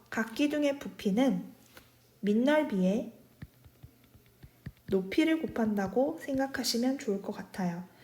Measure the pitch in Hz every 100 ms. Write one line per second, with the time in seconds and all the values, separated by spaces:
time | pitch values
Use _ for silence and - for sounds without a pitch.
0 | _ - 226 - 294 294 285 277 202 -
1 | 208 196 269 180 - - - - - _
2 | _ _ 202 208 262 302 302 196 185 214
3 | - - - _ - _ - - - _
4 | _ - - _ - - - - - 190
5 | 185 247 311 320 226 - 220 202 190 233
6 | 277 320 - 269 269 269 233 233 254 277
7 | - 196 196 202 - - 180 175 - -